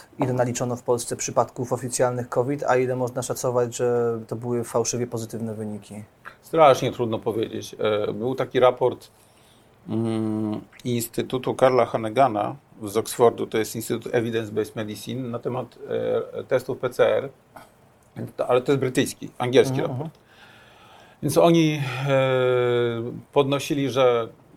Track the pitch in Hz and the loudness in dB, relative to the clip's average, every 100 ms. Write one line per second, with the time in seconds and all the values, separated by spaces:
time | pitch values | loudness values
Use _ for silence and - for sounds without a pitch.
0 | - - 127 123 123 120 123 123 - 120 | -12 -4 -2 0 0 -2 -4 -4 0 0
1 | - 131 - 113 120 - 127 123 123 - | -2 -6 -2 0 0 -2 -4 -4 -2 0
2 | 127 123 123 - 123 143 - 127 127 127 | 0 0 -4 -2 0 0 2 2 2 0
3 | 123 127 120 123 135 123 120 117 123 120 | -2 -4 -6 -4 0 0 0 0 0 2
4 | 117 117 110 113 120 120 117 120 117 120 | 0 -2 -6 -8 -4 -4 -2 -2 0 -2
5 | 120 120 110 110 113 107 107 104 - 104 | -4 -6 -8 -8 -8 -6 -8 -10 -14 -18
6 | 104 _ - - - 160 151 127 131 98 | -18 _ -20 -20 -2 6 8 8 2 -2
7 | 120 107 117 107 107 107 104 - 107 104 | -2 -2 -2 -2 -4 -6 -10 -4 0 0
8 | 104 104 117 131 127 127 123 123 127 113 | -2 -2 -4 -2 -2 4 4 4 0 -2
9 | - _ _ _ _ _ _ _ - 110 | -10 _ _ _ _ _ _ _ -6 -4
10 | 113 113 110 107 110 107 - - 131 120 | -2 -2 -2 -2 -2 -6 -10 -10 -4 -4
11 | 117 - - 131 127 113 131 127 110 123 | -4 -6 -4 -4 -2 4 4 6 4 0
12 | 110 107 135 104 110 135 _ - 107 107 | -2 2 2 2 -4 -6 _ -12 -4 -2
13 | 107 - 117 110 113 113 107 120 110 120 | -2 4 4 4 -2 -2 -2 -4 -6 -6
14 | - 123 113 113 110 110 104 - 107 104 | -2 -2 0 -2 -4 -4 -4 -4 -8 -8
15 | - 120 127 117 143 123 120 - - 117 | -8 -8 -6 -6 -6 -6 -8 -12 -6 -4
16 | 113 117 113 110 107 131 123 127 127 - | 0 -2 -2 -8 0 0 0 -4 -2 2
17 | 113 107 139 - _ - - _ _ _ | 4 2 -2 -10 _ -20 -20 _ _ _
18 | _ - 117 - - 123 123 139 127 127 | _ -12 -10 -4 0 2 2 0 0 0
19 | 127 - - - 123 127 117 131 - 127 | -2 -2 -12 -6 2 4 6 4 -2 -4
20 | 156 - _ - - - - - - - | -8 -12 _ -20 -20 -20 -20 -20 -20 -20
21 | - - 147 165 170 165 156 151 131 123 | -20 -8 -4 2 4 4 2 0 -4 -4
22 | 139 135 131 127 127 127 123 120 120 117 | 0 2 2 2 2 2 2 2 0 -2
23 | 117 - - 143 139 139 - 147 139 120 | -6 -10 -2 2 2 0 -2 -2 0 4
24 | 127 120 113 - - | 4 4 0 -8 -20